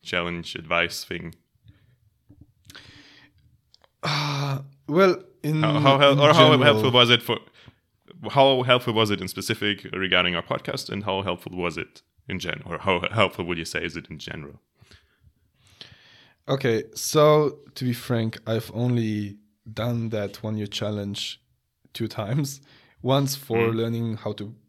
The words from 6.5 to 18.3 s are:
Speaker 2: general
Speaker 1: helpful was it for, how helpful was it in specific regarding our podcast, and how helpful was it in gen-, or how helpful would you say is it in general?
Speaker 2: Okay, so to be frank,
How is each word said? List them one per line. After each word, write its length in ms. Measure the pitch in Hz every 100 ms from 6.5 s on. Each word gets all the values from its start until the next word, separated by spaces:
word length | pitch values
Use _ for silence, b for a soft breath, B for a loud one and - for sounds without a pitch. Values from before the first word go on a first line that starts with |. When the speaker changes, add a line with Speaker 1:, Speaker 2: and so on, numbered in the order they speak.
Speaker 2:
general 120 | 151
Speaker 1:
helpful 280 | 143 143 131
was 180 | 123 120
it 120 | 120
for, 160 | - 113 - b b b _ _ _ - 104
how 320 | 139 135 131
helpful 300 | 123 123 123
was 180 | 110 110
it 100 | 101
in 60 | 92
specific 560 | - 95 110 104 98 -
regarding 420 | 92 95 90 90 85
our 60 |
podcast, 480 | - 127 - 131 -
and 140 | 104
how 180 | 101 95
helpful 340 | 98 90 - 90
was 220 | 87 80
it 240 | - - _ _ -
in 120 | 95
gen-, 240 | 90 73 82
or 120 | 82
how 220 | 95 87 -
helpful 340 | 113 95 - 87
would 120 | 85
you 80 | 82
say 180 | 82
is 120 | 85 80
it 120 | 76
in 80 | 78
general? 400 | - 80 71 - _ _ b b b b b _ _ _ b b b b b b b b -
Speaker 2:
Okay, 380 | 135 131 110 - -
so 640 | - 156 151 151 151 - - -
to 100 | 127
be 80 |
frank, 440 | 120 - 120 113